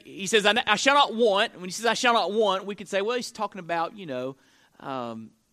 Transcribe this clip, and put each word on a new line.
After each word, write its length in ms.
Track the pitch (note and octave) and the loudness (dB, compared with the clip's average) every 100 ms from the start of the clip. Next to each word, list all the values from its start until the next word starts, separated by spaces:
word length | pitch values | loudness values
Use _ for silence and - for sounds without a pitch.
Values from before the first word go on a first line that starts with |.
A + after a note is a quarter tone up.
| - | -12
he 220 | C#3 F#3+ | -12 0
says, 180 | A3 G3+ | 2 4
"I, 180 | A3 - | 2 2
I 120 | G#3 | 2
shall 160 | C#4 | 4
not 200 | C#4+ C#4+ | 4 4
want." 420 | A3 A#3 G3 A#3 - | 4 2 4 0 -4
When 100 | F#3 | -12
he 60 | |
says, 140 | F3 A3+ | -2 0
"I 100 | A3 | 2
shall 180 | B3 | 4
not 180 | A#3 F3 | 2 2
want," 340 | G#3 G#3 F#3+ G3 | 2 2 0 -4
we 100 | G#3 | -10
could 120 | G3 | -4
say, 140 | G3 | -4
"Well, 160 | G3+ B3 | -2 -4
he's 140 | - | -6
talking 280 | - G3+ G3 | -8 -10 -10
about, 380 | E3 E3+ E3+ G#3+ | -6 -4 -4 -6
you 80 | E3+ | -10
know, 320 | B2+ B2+ C3+ _ _ _ _ | -8 -8 -10 _ _ _ _
um, 520 | - C3+ A#2+ A2+ A2 _ _ | -10 -8 -8 -10 -14 _ _